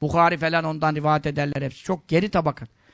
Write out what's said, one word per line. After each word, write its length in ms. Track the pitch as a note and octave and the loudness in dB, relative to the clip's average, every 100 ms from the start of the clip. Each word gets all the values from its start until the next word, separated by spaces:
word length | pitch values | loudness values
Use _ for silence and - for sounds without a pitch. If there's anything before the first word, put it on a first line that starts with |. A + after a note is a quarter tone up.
Bukhari 380 | D3 E3 E3+ E3+ | -2 4 4 2
falan 260 | D#3+ E3 | 0 0
ondan 300 | D#3+ D#3 D#3 | -2 -2 0
rivayet 320 | D3+ D3+ D3+ D3+ | 0 0 0 0
ederler 360 | D3 C#3+ C#3+ | -2 -4 -4
hepsi. 220 | C#3 - | -6 -8
Çok 240 | - F3+ - | -6 -6 0
geri 220 | E3 G3+ | 0 2
tabaka. 360 | F#3 D#3 - A2+ _ _ | 0 -2 -4 -12 _ _